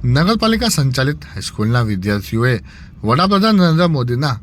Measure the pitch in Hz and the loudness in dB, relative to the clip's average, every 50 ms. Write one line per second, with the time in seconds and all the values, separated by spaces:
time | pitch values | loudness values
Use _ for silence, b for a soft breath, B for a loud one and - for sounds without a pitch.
0 | - 123 123 143 165 190 233 220 226 220 226 214 240 226 - - 139 135 127 139 | 2 2 2 2 2 2 2 2 2 0 0 2 0 0 0 0 0 0 0 0
1 | 131 139 151 151 - - - 101 87 - - - 107 110 120 123 120 107 104 95 | -2 -2 -2 -6 -10 -14 -12 -12 -12 -10 -6 -4 -2 0 0 0 0 0 -2 -2
2 | 92 104 104 101 98 - - 110 120 127 123 95 B B B B B B B - | -2 -2 -2 -2 -2 -4 -2 0 0 0 0 -2 B B B B B B B -6
3 | - 104 120 147 180 196 202 196 202 220 214 196 180 170 160 160 180 170 160 135 | -2 0 2 2 2 2 2 2 4 4 4 4 4 4 4 2 2 2 0 0
4 | 123 120 123 123 151 147 123 107 | -2 -2 -2 -2 -2 -2 -4 -6